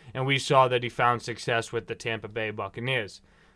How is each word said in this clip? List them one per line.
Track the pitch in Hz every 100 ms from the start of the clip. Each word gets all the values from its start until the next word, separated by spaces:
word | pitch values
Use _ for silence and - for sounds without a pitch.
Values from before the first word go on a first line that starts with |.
| -
and | 131
we | 131 139
saw | - 139 131
that | 123
he | 120
found | - 120 120
success | - 110 - 117 113
with | 117 101
the | 113
Tampa | 120 110 104
Bay | 113 110
Buccaneers. | 107 98 113 120 131 101 - _ _ _